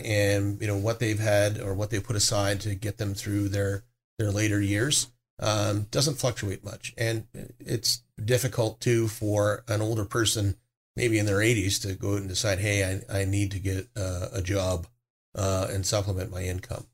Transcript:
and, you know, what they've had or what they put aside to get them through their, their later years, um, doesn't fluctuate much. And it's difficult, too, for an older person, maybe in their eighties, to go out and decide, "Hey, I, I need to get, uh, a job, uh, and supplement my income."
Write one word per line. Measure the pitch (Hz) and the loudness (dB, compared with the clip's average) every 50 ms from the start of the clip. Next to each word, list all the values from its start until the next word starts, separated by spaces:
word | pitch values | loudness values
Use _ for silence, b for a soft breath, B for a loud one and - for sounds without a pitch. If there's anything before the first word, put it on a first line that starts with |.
| 120 | -2
and, | 117 104 104 101 101 101 101 101 101 101 - | 0 2 4 4 4 4 2 2 0 -2 -2
you | 110 | -2
know, | 104 101 | -2 -2
what | 98 101 110 113 - | 0 0 0 0 0
they've | 120 107 107 104 | 0 0 0 0
had | 107 107 104 101 104 104 107 - | 2 4 4 4 4 2 0 -2
or | - 98 | -4 -4
what | 95 98 107 104 | -2 -2 -2 -2
they | 113 104 | -2 -4
put | - - 110 | -4 -2 -2
aside | 104 - - 113 101 101 101 104 98 | 0 0 2 2 2 2 2 0 0
to | - 107 98 | -2 -4 -4
get | 95 113 104 - - | -4 -4 -6 -4 -4
them | 107 101 95 | -4 -4 -4
through | - - 104 101 101 101 98 | -6 -4 -2 0 0 0 0
their, | 98 101 98 98 101 101 - _ _ _ _ _ _ - | 0 0 0 0 -2 -4 -6 _ _ _ _ _ _ -2
their | 107 104 | 0 0
later | 98 104 107 104 101 101 | 2 2 2 2 2 2
years, | 101 98 101 104 127 151 151 - - - _ _ _ _ _ - | 2 2 2 2 2 2 2 2 0 -2 _ _ _ _ _ -2
um, | - 107 107 104 104 104 104 104 104 - | 0 0 2 2 0 0 0 -2 -2 -2
doesn't | - 139 135 160 131 | 0 0 0 0 0
fluctuate | - - 123 117 - - 98 98 - | 0 -2 -2 -2 -2 -4 -6 -6 -6
much. | - 104 - - - - - 120 | -8 -12 -12 -10 -12 -10 -6 -2
And | 117 113 113 110 107 - - 101 104 - - - | -2 -2 -2 -2 -4 -8 -14 -16 -16 -16 -16 -12
it's | - - 127 104 - - - - _ _ - - | -6 -4 -4 -2 0 0 -2 -2 _ _ -10 -4
difficult, | 104 110 127 120 - - - - 113 110 107 - | 0 2 2 2 2 0 0 0 -2 -2 -2 -2
too, | - 123 120 113 113 107 | 2 2 4 4 2 0
for | 104 - 107 104 104 104 104 104 101 - - | -2 -2 0 2 2 4 4 2 2 -2 -2
an | - 110 104 | -2 0 0
older | 107 110 117 110 101 | 0 0 0 -2 -2
person, | - - 120 110 92 - 110 101 98 90 - _ _ _ _ _ _ - | -2 0 2 2 2 2 2 2 0 0 -2 _ _ _ _ _ _ -4
maybe | - 123 117 110 107 | 0 0 2 4 4
in | 104 | 2
their | 104 98 101 | 2 2 4
eighties, | 110 117 123 104 90 95 95 - | 4 4 4 4 2 0 0 -2
to | - 98 92 | -2 -4 -6
go | - - 101 101 | -4 -2 -2 -2
out | 101 | -2
and | 98 95 | -2 -4
decide, | 92 - - 104 95 92 | -4 -2 0 0 0 0
"Hey, | 101 104 101 101 95 92 95 101 - - | 2 2 2 2 2 0 0 -4 -4 -4
I, | 107 98 | -2 0
I | 98 | 0
need | 95 98 101 104 98 | 2 2 2 2 0
to | 98 92 | -2 -2
get, | 90 95 95 95 92 - - | -2 -2 -2 -2 -4 -6 -6
uh, | 104 95 92 90 90 92 - | -6 -4 -4 -4 -4 -6 -6
a | - 98 | -4 -4
job, | 87 92 101 98 92 92 90 85 85 - _ _ _ _ _ _ _ _ - | -2 0 0 0 2 0 0 -2 -4 -8 _ _ _ _ _ _ _ _ -4
uh, | - 95 95 95 92 92 - | -2 0 2 2 0 0 0
and | - 98 92 | -2 -2 0
supplement | - 110 104 98 98 92 92 95 - | 0 0 0 0 0 -2 -2 -4 -4
my | 92 90 | -6 -6
income." | 92 90 92 92 - - - - - _ | -4 -4 -4 -4 -6 -8 -8 -10 -10 _